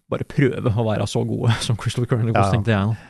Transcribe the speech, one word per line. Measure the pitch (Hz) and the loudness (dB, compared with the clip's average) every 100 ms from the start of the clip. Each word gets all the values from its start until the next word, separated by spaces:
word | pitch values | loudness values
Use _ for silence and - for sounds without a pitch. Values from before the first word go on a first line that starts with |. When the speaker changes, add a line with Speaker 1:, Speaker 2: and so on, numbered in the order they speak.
| - | -6
Speaker 1:
bare | - - | -8 -6
prøve | - 139 - 117 | 0 0 2 -2
å | 107 | 0
være | 113 104 104 | 0 0 -2
så | 117 | -2
gode | 117 110 117 110 | -2 0 0 0
<laughs> | - | 0
som | 117 | -4
Crystal | - - 120 | -4 -4 0
Chronicles, | 120 113 110 | 0 2 2
Speaker 2:
Ja, | 101 | 2
ja. | |
Speaker 1:
tenkte | 110 107 | 2 2
jeg. | 104 101 113 - | 2 2 -2 -6